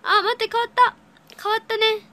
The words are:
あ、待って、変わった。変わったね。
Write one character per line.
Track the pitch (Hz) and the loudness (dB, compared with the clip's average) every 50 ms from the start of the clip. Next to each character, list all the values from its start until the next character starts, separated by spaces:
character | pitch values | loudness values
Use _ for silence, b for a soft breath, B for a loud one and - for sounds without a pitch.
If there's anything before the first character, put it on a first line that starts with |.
あ、 | - - 370 427 | 0 2 0 2
待 | 370 427 480 | 2 0 -4
っ | |
て、 | 480 453 427 | -4 -6 -4
変 | - 466 | -4 -4
わ | 466 | -4
っ | 453 - | -2 2
た。 | 494 466 453 - - _ _ _ - _ _ - - | 2 2 2 2 -8 _ _ _ -20 _ _ -20 -10
変 | - 403 | -6 -4
わ | 427 453 | -4 -4
っ | 440 | -4
た | - 453 | -6 -2
ね。 | 427 440 440 440 415 - - | 0 0 0 0 -2 -8 -18